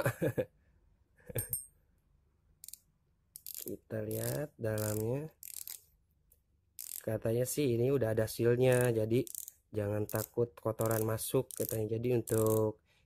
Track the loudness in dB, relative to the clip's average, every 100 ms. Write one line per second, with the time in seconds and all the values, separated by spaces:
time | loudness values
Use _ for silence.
0 | 8 2 0 0 -4 _ _ _ _ _
1 | _ _ -8 -6 -4 -6 -8 _ _ _
2 | _ _ _ _ _ _ -20 -20 _ _
3 | _ _ _ -20 -16 -10 -8 -10 -8 -8
4 | -4 -4 -2 -2 -6 -6 -4 -2 -2 -2
5 | -2 -4 -6 -14 -16 -14 -14 -16 _ _
6 | _ _ _ _ _ _ _ -18 -12 -8
7 | -4 -2 0 0 0 0 2 4 4 2
8 | 2 2 0 2 4 6 6 6 4 2
9 | 2 2 0 -8 -12 -20 _ -4 -2 -2
10 | -2 -2 -2 -2 -2 -2 -4 0 0 2
11 | 0 -2 0 -2 -2 -4 -4 -2 -2 -2
12 | 0 0 2 2 4 4 0 -4 _ _